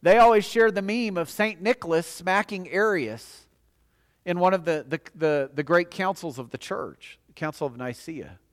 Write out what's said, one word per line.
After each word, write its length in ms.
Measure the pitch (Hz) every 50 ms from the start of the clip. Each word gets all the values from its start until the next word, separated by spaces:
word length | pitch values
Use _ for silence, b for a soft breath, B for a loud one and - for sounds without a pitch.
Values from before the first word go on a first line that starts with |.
| -
they 160 | 170 190 226
always 260 | 233 233 226 214 202
share 260 | - - 233 226 226
the 120 | 196 196 196
meme 340 | 196 214 240 240 220 196
of 140 | 175 165 143
Saint 320 | - - 208 220 214 165 180
Nicholas 440 | 214 247 - - 170 165 160 170
smacking 640 | - - - 175 180 185 196 214 - 208 190 180 156
Arius 800 | 120 185 208 220 208 175 139 110 110 113 - - - - _ _ _ _ _ _ _ _ _ _ _ _ _ _ _ _ _
in 120 | 180 175 175
one 140 | 180 185 190
of 120 | 190 165
the, 200 | 165 165 156 139
the, 140 | 131 143 160 _ - _
the, 360 | 160 156 156 151 147 139 135 -
the 80 | 139 151
great 280 | 135 170 175 175 175
councils 480 | - - 190 185 196 - - 170 139 120
of 120 | 127 117
the 80 | - -
church, 600 | - - - - - 104 71 _ - - - _ _ _
the 40 | _
Council 340 | - - 156 147 - 160
of 100 | 143 120
Nicaea. 640 | 120 127 123 120 - - - 165 147 92 71 90 92 _ _